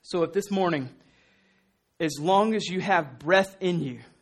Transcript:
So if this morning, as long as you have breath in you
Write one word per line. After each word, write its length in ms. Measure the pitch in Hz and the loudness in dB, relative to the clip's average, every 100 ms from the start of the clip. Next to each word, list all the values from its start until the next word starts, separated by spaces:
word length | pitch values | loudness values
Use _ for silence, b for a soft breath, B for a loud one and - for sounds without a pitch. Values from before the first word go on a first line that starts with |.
So 220 | - 180 | -6 -2
if 100 | 165 | 0
this 160 | 180 202 | -2 -2
morning, 400 | 196 180 156 127 - b b b b b b b b _ _ | 0 0 0 -4 -12 b b b b b b b b _ _
as 180 | 160 139 | -6 -2
long 360 | 151 190 214 220 | 2 2 2 0
as 100 | 165 | -4
you 160 | 180 | -4
have 380 | 170 185 147 123 | 0 0 0 -8
breath 360 | 147 190 190 - | 2 4 2 -2
in 240 | 185 175 | -2 -2
you 160 | 143 120 - _ | -4 -8 -16 _